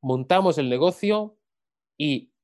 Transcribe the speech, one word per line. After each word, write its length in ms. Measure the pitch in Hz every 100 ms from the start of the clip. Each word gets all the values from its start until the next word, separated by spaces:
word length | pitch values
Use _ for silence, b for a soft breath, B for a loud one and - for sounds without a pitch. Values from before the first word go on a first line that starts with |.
montamos 560 | 135 131 131 185 190 151
el 120 | 131
negocio 680 | 123 170 180 202 214 214 _ _ _ _ _ _ _
y 340 | 147 131 - _